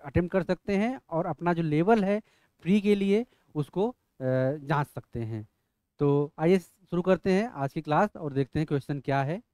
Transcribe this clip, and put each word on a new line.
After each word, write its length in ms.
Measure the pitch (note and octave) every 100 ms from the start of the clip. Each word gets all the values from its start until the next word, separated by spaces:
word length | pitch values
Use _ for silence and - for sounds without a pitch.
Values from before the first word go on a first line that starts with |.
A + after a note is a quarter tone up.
| C#3+
अटेम्प्ट 260 | E3+ F3
कर 120 | F#3+
सकते 340 | E3 F3+ - G3
हैं 220 | A3+ C4 _
और 160 | D#3+ F3+
अपना 280 | D3+ E3+
जो 80 | E3+
लेवल 420 | D#3+ D3 F3 A3+
है 180 | F#3+ G#3 - _ _ _
प्री 200 | D#3+ G#3
के 140 | G3+ G3+
लिए, 300 | G3 G3+ A#3+ _ _ D3+
उसको, 400 | C#3+ F3 G#3+ B3+ _ _
अ, 0 | C3 C3 C3 D3+
जांच 300 | C#3 D3 C#3+
सकते 320 | - - A#2+
हैं। 280 | A2 A2 G#2+ _ _ _ _ _
तो 320 | C#3+ C#3+ D3 -
आइए 200 | D#3+ F#3+
शुरू 420 | E3+ _ _ E3+
करते 300 | F3+ F#3 G3
हैं 180 | F#3 A#3
आज 240 | - C#3
की 80 | -
क्लास 340 | D#3 D3+ G#3 -
और 180 | D#3
देखते 260 | C3+ C3+ D3+
हैं 60 | D#3
क्वेश्चन 340 | C#3+ - C#3+
क्या 240 | - C#3
है, 180 | C#3 F3+ -